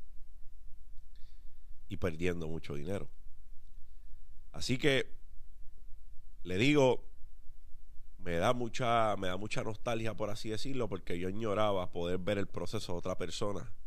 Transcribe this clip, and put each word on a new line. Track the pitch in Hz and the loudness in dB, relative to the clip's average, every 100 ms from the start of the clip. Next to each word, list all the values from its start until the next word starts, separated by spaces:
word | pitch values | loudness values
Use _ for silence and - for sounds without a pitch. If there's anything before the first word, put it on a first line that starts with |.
| - - - - - - - - - - - - - - - - - - - | 0 -2 -2 -2 -2 -2 -2 -2 0 -2 -2 -2 -2 -2 -2 -2 -2 -2 0
y | 95 | 0
perdiendo | 95 80 90 85 80 | 0 2 0 0 0
mucho | 80 - | -2 0
dinero. | 73 73 95 78 - - - - - - - - - - - - - - | -2 0 0 -2 -2 -2 -2 -2 -2 -2 -4 -2 -2 -2 -2 0 -2 -4
Así | - - 131 | -2 0 2
que | 151 135 - - - - - - - - - - - - - - | 4 4 2 -2 -2 -2 -2 -2 -2 -2 -4 -2 -2 -2 -2 -2
le | 87 92 | 0 2
digo, | 131 147 131 117 - - - - - - - - - - - - | 4 6 6 4 0 -2 -2 0 -2 -2 -4 -2 -2 -2 -2 -2
me | 90 85 | 0 2
da | 101 | 2
mucha, | 123 120 - 123 117 110 98 | 2 0 0 2 4 4 2
me | 95 | 0
da | 92 | 0
mucha | 104 - | 0 -2
nostalgia, | 110 104 - 113 113 | -2 -2 -2 0 0
por | 104 104 | 0 0
así | 101 113 | 0 0
decirlo, | 107 139 131 110 | 2 2 2 0
porque | 95 - 87 | -2 0 0
yo | 92 | 0
añoraba | 101 113 98 107 98 90 | 0 0 4 4 2 0
poder | 90 85 92 | 0 0 0
ver | 90 101 | 2 2
el | 98 | 2
proceso | - 87 110 - | 0 0 -2 -2
de | 87 | -2
otra | 90 90 | 0 0
persona | 87 - 104 98 - - | 0 0 0 0 -2 -2